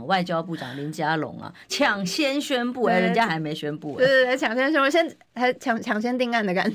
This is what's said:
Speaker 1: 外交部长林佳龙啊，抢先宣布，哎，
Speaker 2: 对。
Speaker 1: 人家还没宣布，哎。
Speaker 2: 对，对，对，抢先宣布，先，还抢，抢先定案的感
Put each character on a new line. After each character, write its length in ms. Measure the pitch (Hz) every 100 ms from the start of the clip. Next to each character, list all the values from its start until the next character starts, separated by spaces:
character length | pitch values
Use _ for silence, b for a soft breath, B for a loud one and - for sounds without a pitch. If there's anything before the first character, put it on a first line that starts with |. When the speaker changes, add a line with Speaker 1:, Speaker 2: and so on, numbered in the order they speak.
Speaker 1:
外 180 | 123 185
交 180 | 180 165
部 160 | 170 160
长 200 | 127 135
林 160 | 147
佳 240 | 156 151 160
龙 200 | 139 -
啊， 120 | 107 - B
抢 400 | - 269 202 180
先 340 | 233 277 285
宣 320 | - 262 240
布， 120 | 254
哎， 160 | 208 180
Speaker 2:
对。 60 | -
Speaker 1:
人 60 |
家 140 | - 220
还 140 | 160
没 120 | 151
宣 240 | 156 147 151
布， 180 | 151
哎。 20 | 139
Speaker 2:
对， 100 | 262
对， 180 | 262 254
对， 100 | 262
抢 180 | 269
先 160 | 233 269
宣 100 | 320
布， 80 | 269
先， 280 | 330 330 - _
还 180 | - 247
抢， 280 | 254 269 226
抢 180 | 220 214
先 160 | 233 254
定 160 | 247
案 140 | 233 208
的 80 |
感 160 | 180 202